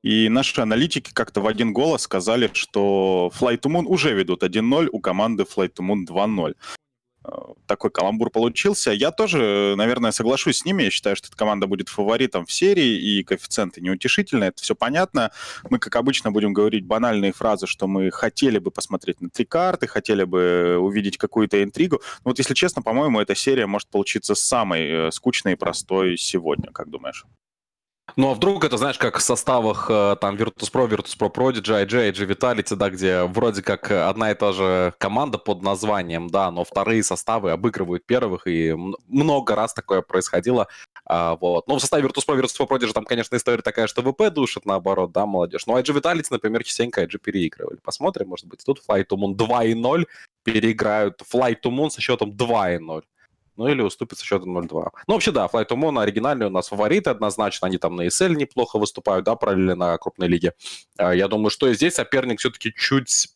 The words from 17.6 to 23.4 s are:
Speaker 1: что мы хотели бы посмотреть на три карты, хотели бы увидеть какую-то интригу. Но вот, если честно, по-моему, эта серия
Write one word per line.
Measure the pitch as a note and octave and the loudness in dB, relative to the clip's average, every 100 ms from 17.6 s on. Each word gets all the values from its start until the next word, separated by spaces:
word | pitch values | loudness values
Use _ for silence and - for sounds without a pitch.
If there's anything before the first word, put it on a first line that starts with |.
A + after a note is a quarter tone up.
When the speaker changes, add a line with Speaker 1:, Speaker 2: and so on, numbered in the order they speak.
| F#2+ | -2
Speaker 1:
что | - F#2+ | -4 -2
мы | G2 F#2+ | 0 0
хотели | - A#2 - C#3 G#2+ | 0 -4 2 2 2
бы | F#2 | -2
посмотреть | - - F#2+ - F2 | -6 -6 -6 -4 -6
на | F2 | -8
три | - A#2 | -6 -2
карты, | E3 F#3 F3+ - | 0 0 0 -2
хотели | A2 - G#2 | -4 0 0
бы | F#2 F#2 F2+ F2 F2 F2 | 2 2 4 4 4 4
увидеть | F#2+ G2+ G2 - | 2 0 -2 -2
какую-то | G#2 A#2 G#2+ G2+ | -2 2 2 2
интригу. | G2+ - F3+ D3+ - - - | 0 0 0 0 -4 -6 -4
Но | |
вот, | B2 | -2
если | C3 C3+ | 0 2
честно, | F3+ D#3 | 0 0
по-моему, | A#2 A2+ D3+ A2+ | -2 0 2 2
эта | G2+ | 2
серия | G2 | 0